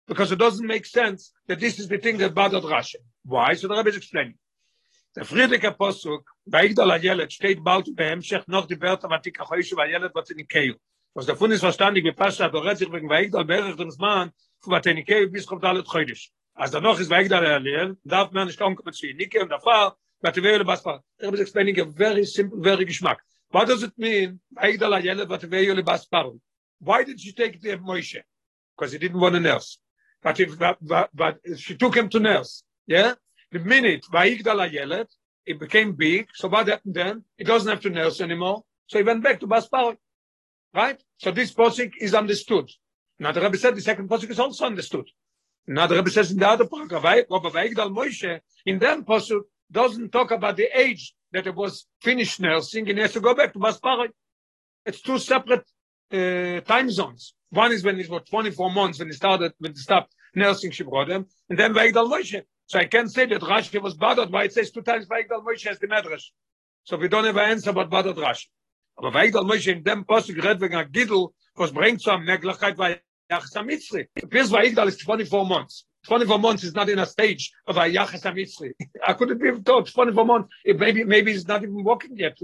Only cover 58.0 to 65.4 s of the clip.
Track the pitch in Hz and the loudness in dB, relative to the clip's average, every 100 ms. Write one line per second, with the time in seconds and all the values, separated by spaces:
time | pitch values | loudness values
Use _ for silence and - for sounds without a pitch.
58 | 170 170 - 214 214 151 185 190 190 147 | -6 -10 -4 -4 -2 -2 -2 0 0 -2
59 | 165 139 196 190 165 - 156 143 131 190 | -10 -2 0 2 0 -6 -12 -12 0 0
60 | - _ _ 180 202 196 180 - 143 135 | 0 _ _ 0 0 0 -4 -8 -4 -4
61 | 143 190 190 _ _ 180 220 220 226 220 | -2 -4 -8 _ _ 0 2 4 4 4
62 | 233 311 180 196 - _ - - - 226 | 2 0 -4 -8 -12 _ -4 -2 2 2
63 | 226 254 247 185 165 214 - 202 196 156 | 2 0 0 0 0 0 0 -6 -6 -2
64 | 214 247 202 190 202 233 196 233 233 233 | 2 2 0 -2 0 -2 -2 -4 -2 -2
65 | 185 226 220 226 | -2 -6 -4 -6